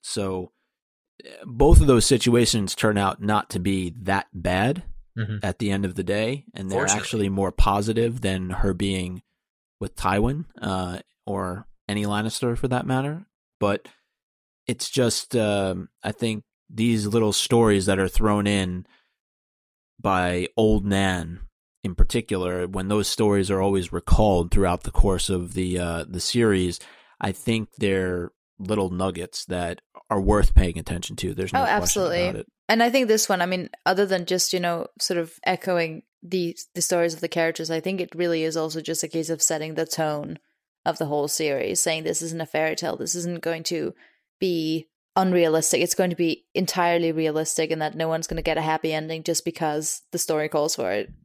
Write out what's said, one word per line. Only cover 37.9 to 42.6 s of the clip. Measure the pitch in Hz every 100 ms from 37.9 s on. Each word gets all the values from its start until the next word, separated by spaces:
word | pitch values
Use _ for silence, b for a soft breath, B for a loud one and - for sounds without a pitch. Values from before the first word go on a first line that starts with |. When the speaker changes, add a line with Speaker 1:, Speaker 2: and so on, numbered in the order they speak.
| 190
Speaker 3:
it | 175 165
really | 175 165
is | 160 160
also | 156 160
just | 156 160
a | 156
case | 165 160
of | 160
setting | - 160 156 156
the | 160
tone | - 156 151 147 160 _ _ _ _ -
of | -
the | 156
whole | 147 147
series, | - 156 139 98 127
saying | - 160
this | 160 165
isn't | 165 165
a | 160
fairy | 151